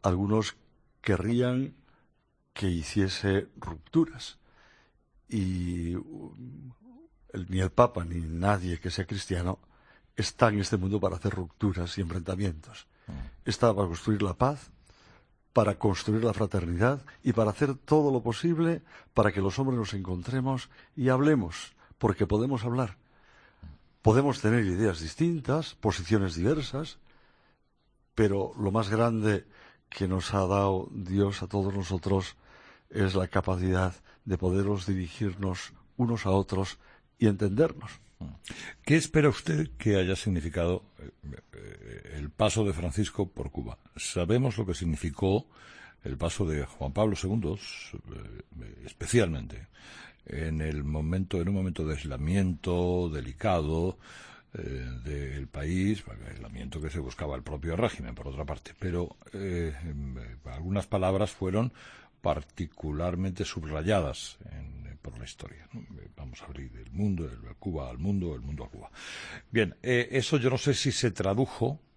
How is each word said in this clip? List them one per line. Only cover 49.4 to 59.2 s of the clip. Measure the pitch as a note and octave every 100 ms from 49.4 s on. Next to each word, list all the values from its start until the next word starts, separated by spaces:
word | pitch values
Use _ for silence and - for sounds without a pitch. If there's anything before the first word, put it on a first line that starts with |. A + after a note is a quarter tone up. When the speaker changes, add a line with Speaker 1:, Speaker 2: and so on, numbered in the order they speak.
| - - - - - - - - -
Speaker 2:
en | - D#2+ D#2
el | D#2 D2+
momento, | C#2+ D2+ D#2 F#2 F#2 F#2
en | E2+
un |
momento | G2 F#2 E2 D#2
de |
aislamiento | D2 D2 B1+ D2 G2 F#2 D#2+ - F2 F2+ F2+ F2
delicado, | D2+ B1 B1+ A2 F2+ D2+ D#2+ F2 - - - - - _
eh, | - E2+ C2 B1 B1
del | B1 C#2+ C#2 C#2 C2
país, | C#2 D2 F#2 F#2+ G#2 - - -
aislamiento | - - - C2 D#2+
que | D2+
se | E2+
buscaba | C2 - D2+ C2+
el |
propio | B1 D2 D2+ E2
régimen, | A2+ - C#2
por | A#1+ C#2
otra | C2+
parte, | D2 D2 - -
pero, | F#2+ F2 F2 -